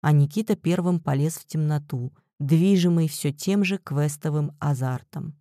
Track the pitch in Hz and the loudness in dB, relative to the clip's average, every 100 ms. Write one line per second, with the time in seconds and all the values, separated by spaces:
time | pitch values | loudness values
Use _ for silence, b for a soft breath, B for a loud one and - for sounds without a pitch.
0 | 147 147 143 208 220 214 - 180 175 175 | 4 4 4 0 -2 -2 0 0 0 -2
1 | 165 135 147 - - 156 151 151 147 131 | -2 -2 -2 -4 -8 -4 -2 -2 -4 -8
2 | 123 b b _ 143 160 185 196 175 170 | -8 b b _ 2 4 4 4 4 2
3 | 160 - 147 143 - 202 190 196 - 143 | 0 -2 -4 -4 -2 0 0 -4 -4 -2
4 | 147 147 156 151 147 - 147 135 127 127 | -2 -2 -4 -2 -4 -4 -2 -2 -2 -4
5 | - 151 147 143 | -8 -12 -12 -14